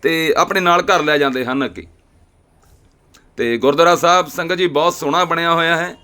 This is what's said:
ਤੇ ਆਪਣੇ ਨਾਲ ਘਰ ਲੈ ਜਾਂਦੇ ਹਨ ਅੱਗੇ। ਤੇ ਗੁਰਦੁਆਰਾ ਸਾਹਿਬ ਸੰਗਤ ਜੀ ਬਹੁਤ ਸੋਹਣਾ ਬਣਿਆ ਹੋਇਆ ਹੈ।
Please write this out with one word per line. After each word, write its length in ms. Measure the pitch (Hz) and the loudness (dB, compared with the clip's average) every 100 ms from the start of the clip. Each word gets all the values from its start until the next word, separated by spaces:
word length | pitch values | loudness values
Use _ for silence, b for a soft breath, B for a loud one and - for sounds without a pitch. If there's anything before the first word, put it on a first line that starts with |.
ਤੇ 300 | 139 165 160 156 | 0 0 0 0
ਆਪਣੇ 220 | 165 196 | 0 0
ਨਾਲ 240 | 180 175 175 | 2 2 2
ਘਰ 180 | 185 | 0
ਲੈ 140 | 151 151 | 2 0
ਜਾਂਦੇ 280 | 139 127 120 | 0 -2 -4
ਹਨ 200 | 131 127 | -4 -6
ਅੱਗੇ। 200 | - - _ _ _ _ _ _ _ _ _ _ _ _ _ _ - | -8 -20 _ _ _ _ _ _ _ _ _ _ _ _ _ _ -6
ਤੇ 200 | 117 117 | -2 0
ਗੁਰਦੁਆਰਾ 380 | 131 143 165 170 | 0 4 4 4
ਸਾਹਿਬ 320 | 165 180 180 | 2 2 0
ਸੰਗਤ 300 | 151 170 180 | -6 -6 -2
ਜੀ 100 | 180 | -2
ਬਹੁਤ 240 | 143 165 | 0 -2
ਸੋਹਣਾ 300 | - 151 160 180 | -2 -4 -2 0
ਬਣਿਆ 280 | 165 170 | -2 0
ਹੋਇਆ 220 | 165 165 165 | 0 0 0
ਹੈ। 180 | 175 - | -4 -10